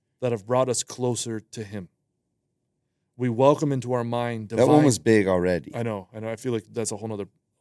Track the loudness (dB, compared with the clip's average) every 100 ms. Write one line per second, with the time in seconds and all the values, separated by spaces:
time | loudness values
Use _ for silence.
0 | _ -8 -4 -4 -2 0 0 -2 -6 -4
1 | -4 -2 -6 -8 -10 -14 -12 -12 -14 _
2 | _ _ _ _ _ _ _ _ _ _
3 | _ -6 -2 4 4 4 0 -2 -2 -4
4 | -2 -4 -4 -6 -4 2 6 6 6 2
5 | 4 4 4 2 2 -2 -4 -8 -8 -8
6 | -12 -14 -12 -8 -6 -6 -6 -8 -6 -6
7 | -8 -8 -10 _ _ _